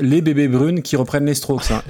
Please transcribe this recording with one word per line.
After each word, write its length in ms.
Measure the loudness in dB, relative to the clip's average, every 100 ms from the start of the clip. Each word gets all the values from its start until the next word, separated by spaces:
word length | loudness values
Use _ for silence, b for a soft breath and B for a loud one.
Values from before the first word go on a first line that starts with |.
les 200 | 2 2
bébés 260 | 2 2 2
brunes 360 | 2 2 0
qui 120 | -2
reprennent 320 | -2 0 0 0
les 80 |
Strokes, 380 | -2 -2 -2 -2
hein, 100 | -4